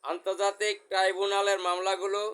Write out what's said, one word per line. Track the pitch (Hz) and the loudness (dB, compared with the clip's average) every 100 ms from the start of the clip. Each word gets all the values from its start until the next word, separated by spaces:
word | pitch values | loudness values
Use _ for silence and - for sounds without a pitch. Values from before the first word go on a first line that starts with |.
আন্তর্জাতিক | 139 175 - 180 202 196 208 202 - | -6 -6 -4 0 0 0 -2 -2 -4
ট্রাইব্যুনালের | 190 190 185 202 202 202 196 180 | 2 2 2 0 2 2 2 0
মামলাগুলো | 180 190 190 196 202 208 | 0 0 -2 -2 -2 -4